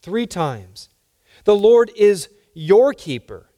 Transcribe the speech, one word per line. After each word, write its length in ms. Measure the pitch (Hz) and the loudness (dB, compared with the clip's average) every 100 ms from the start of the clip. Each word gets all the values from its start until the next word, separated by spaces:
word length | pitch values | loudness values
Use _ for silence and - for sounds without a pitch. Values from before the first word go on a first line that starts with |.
Three 240 | - 208 233 | -8 -8 -8
times. 600 | 180 156 120 95 95 - _ _ _ _ _ | -6 -8 -8 -16 -20 -20 _ _ _ _ _
The 120 | - 208 | -2 2
Lord 340 | 208 233 233 - | 4 2 2 0
is 320 | 208 196 143 _ _ | 0 0 -6 _ _
your 400 | - 156 196 262 | -18 0 2 2
keeper. 560 | 277 - 127 _ 95 _ | -2 -12 -12 _ -20 _